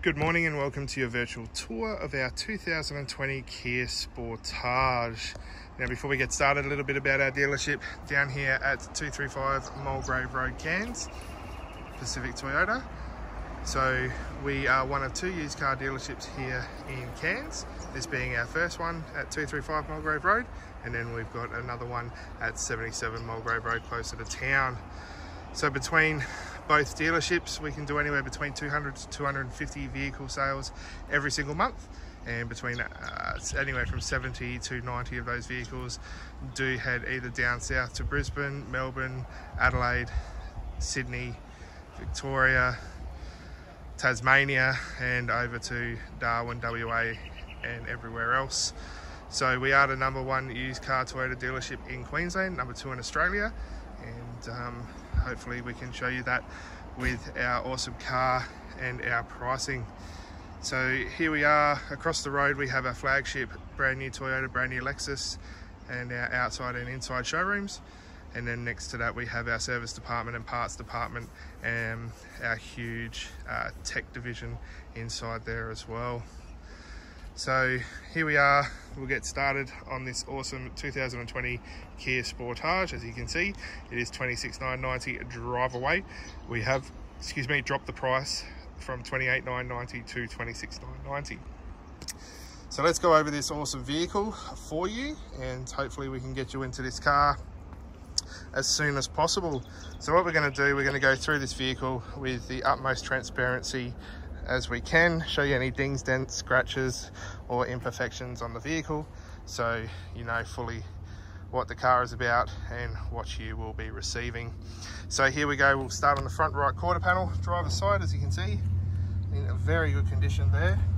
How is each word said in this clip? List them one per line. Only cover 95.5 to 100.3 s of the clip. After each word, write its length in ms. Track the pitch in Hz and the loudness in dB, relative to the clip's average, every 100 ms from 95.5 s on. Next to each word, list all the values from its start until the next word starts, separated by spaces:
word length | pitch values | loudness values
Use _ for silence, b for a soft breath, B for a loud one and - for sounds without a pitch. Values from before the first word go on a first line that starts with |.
| 127 127 | -4 -6
hopefully 380 | - 139 - 135 | -4 -4 -2 -4
we 140 | 131 | -4
can 120 | 127 | -4
get 200 | 131 127 | -4 -4
you 100 | 135 | -2
into 180 | 131 120 | -4 -2
this 200 | 127 123 | -4 0
car 360 | 151 143 143 139 - - - - - - - - B B B | 6 8 8 6 -2 -12 -12 -12 -14 -14 -4 -4 B B B
as 120 | 131 135 | 0 2
soon 300 | - 151 139 | 4 4 4
as 140 | - | 0
possible. 520 | - 165 - 175 139 - B B B | 4 4 4 2 0 -4 B B B
So 140 | - | 6
what 100 | 165 | 6
we're 80 | 175 | 8